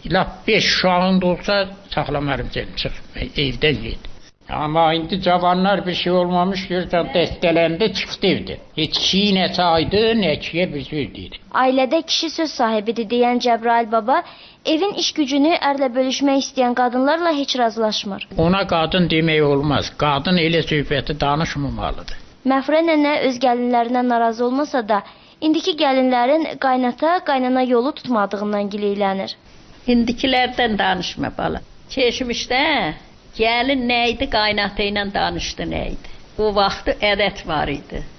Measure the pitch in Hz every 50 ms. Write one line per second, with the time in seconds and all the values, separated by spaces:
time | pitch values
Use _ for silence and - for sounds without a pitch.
0 | - - 160 185 180 - - - - - 220 180 - - - - - 185 180 180
1 | 185 185 190 185 180 180 175 170 - - 202 202 190 190 - - - - - 160
2 | 151 139 147 143 147 143 139 120 120 - - 123 110 - - - - 135 - -
3 | - - - - - - - - 143 135 123 123 - 151 139 110 110 113 110 -
4 | - - - - - - _ _ _ - - - 147 151 151 165 165 160 160 165
5 | 160 160 208 185 190 180 180 180 175 175 180 180 185 196 202 180 - 180 170 -
6 | - 180 180 180 180 175 180 175 180 190 196 185 185 - 175 185 175 - - 170
7 | 165 160 - 180 165 151 - - - 170 165 165 170 160 165 165 220 214 190 -
8 | - - - - - 190 151 110 - - 69 - - - - - 156 151 - -
9 | - - - 190 202 208 196 190 180 156 185 - 180 175 165 165 156 - 190 208
10 | 226 226 226 226 196 160 143 - - - - 160 185 160 151 143 131 - 151 151
11 | 131 92 - 104 92 82 - - - - - - 254 262 254 262 262 240 269 330
12 | 320 - - - 320 320 - - 330 285 - - 254 220 226 214 202 226 226 233
13 | 233 196 233 240 247 247 247 240 247 247 233 226 226 240 233 233 233 214 226 226
14 | 214 226 269 339 339 - - - - - - _ _ 269 320 302 359 403 - -
15 | 330 - - - 302 247 277 285 277 311 349 - - 277 277 269 277 262 233 262
16 | 262 262 254 - 269 285 269 277 254 - - 262 254 247 247 247 247 247 233 254
17 | 262 277 302 330 349 339 320 285 277 - - 254 240 226 214 226 226 214 208 -
18 | - 208 196 - - - - 180 160 170 185 196 196 185 175 165 160 156 175 190
19 | 175 160 160 160 160 160 156 156 151 143 143 139 143 151 139 110 92 - - -
20 | 147 151 143 139 139 185 180 180 160 165 165 165 147 - 160 147 139 - 147 139
21 | 127 - 156 147 151 143 143 151 165 156 - 147 143 131 120 110 101 76 - -
22 | - - - - - - - - _ 254 269 269 262 294 294 311 330 339 320 302
23 | 294 285 302 - - 262 254 240 269 254 240 240 247 240 247 240 233 233 254 247
24 | 247 247 233 233 233 226 226 220 247 247 254 269 302 294 - 262 226 202 220 196
25 | - - - - - - - _ - 311 311 339 - 381 349 302 311 277 262 262
26 | 254 254 254 240 240 254 294 330 311 - - 269 - 269 254 254 254 240 247 -
27 | 302 320 349 370 359 349 277 262 254 254 254 254 254 240 254 233 240 285 302 -
28 | - 254 247 214 202 196 214 196 208 208 208 202 202 202 202 208 208 202 202 202
29 | 202 196 196 190 190 - - - _ - - - - - - - - - 240 240
30 | 233 233 247 - - 269 262 254 254 247 247 - 247 233 214 196 196 185 185 180
31 | 175 - - - - - - - - 160 160 - - - - - - - - 269
32 | 262 240 220 - 262 240 240 240 - - 247 262 294 320 294 247 196 156 156 -
33 | - - - - - - - - 220 226 233 240 240 262 285 262 247 240 247 240
34 | 240 240 233 240 269 262 - 220 214 208 208 208 202 202 196 - 208 202 208 208
35 | 202 196 196 185 170 170 175 165 156 - - - 170 165 165 156 135 - - -
36 | - - - - - - - - 214 214 202 202 196 202 - - - - 262 -
37 | 202 208 202 196 208 196 196 - - - 160 147 151 147 143 - - - - 139
38 | - - -